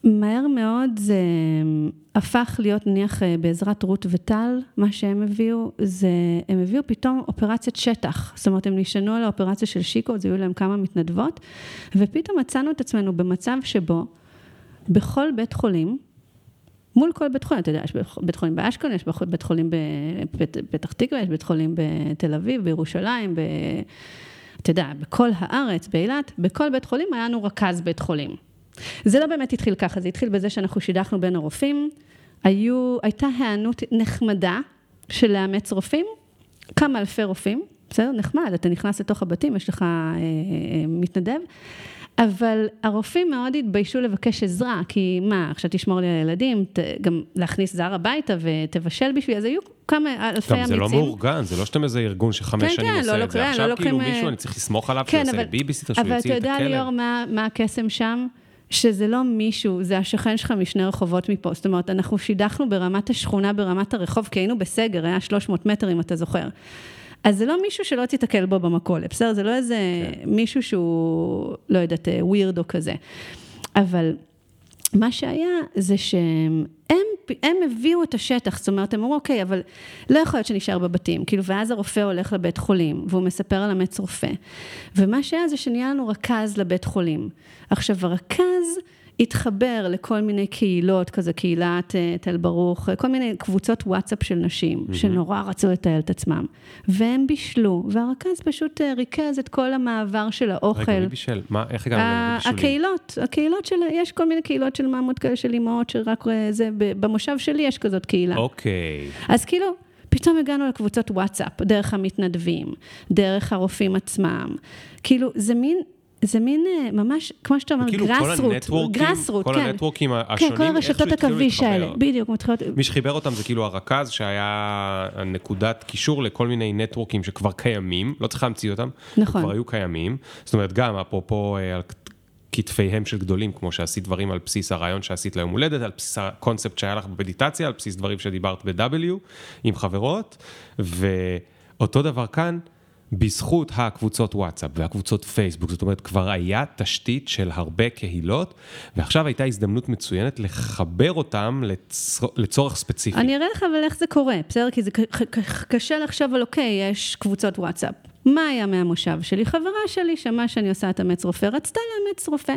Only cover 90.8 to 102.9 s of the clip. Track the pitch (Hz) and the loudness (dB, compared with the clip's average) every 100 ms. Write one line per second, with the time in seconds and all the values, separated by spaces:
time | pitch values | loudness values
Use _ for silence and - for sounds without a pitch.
90.8 | 175 190 180 - 170 170 180 170 175 175 | 4 2 2 -2 -2 0 0 2 2 0
91.8 | 175 190 170 175 - 170 170 170 175 175 | 0 0 0 0 -2 0 0 2 2 0
92.8 | - 185 254 262 247 190 - 190 - 226 | -2 0 0 0 0 -4 0 0 2 -2
93.8 | 208 185 - 208 - 175 170 - 165 170 | 0 -2 -2 -4 0 0 0 0 -2 -2
94.8 | - 92 202 180 170 202 196 185 196 180 | -4 0 2 2 0 -2 -4 0 2 2
95.8 | 180 156 156 180 - 160 - - - - | 2 2 0 -2 0 -2 -2 -10 -20 -8
96.8 | - 190 226 262 269 294 - - 214 175 | -2 2 2 2 2 0 -2 2 4 2
97.8 | 185 208 240 262 370 349 - 294 311 311 | 0 0 0 -2 -2 -2 -2 -2 -4 -2
98.8 | 294 254 247 - 302 269 262 - 254 269 | -2 0 -2 -2 -2 -2 -2 -2 0 0
99.8 | 247 226 214 208 214 214 240 185 208 214 | 0 0 -2 -2 -2 0 0 2 2 2
100.8 | - 196 185 131 - 107 - 104 113 117 | 2 2 0 -2 -4 -4 -2 -2 -2 -4
101.8 | - 120 226 233 233 233 233 240 285 285 | 0 2 2 0 0 -2 -2 0 0 2
102.8 | 359 | 0